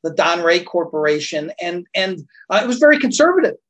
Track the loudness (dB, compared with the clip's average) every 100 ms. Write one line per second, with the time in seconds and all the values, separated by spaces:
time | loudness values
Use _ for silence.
0 | -4 0 0 2 2 0 0 -4 -4 -2
1 | 0 0 -2 -6 -8 -8 -8 -8 -6 -4
2 | -4 -6 -14 _ _ -2 0 4 4 4
3 | 0 2 2 4 0 -4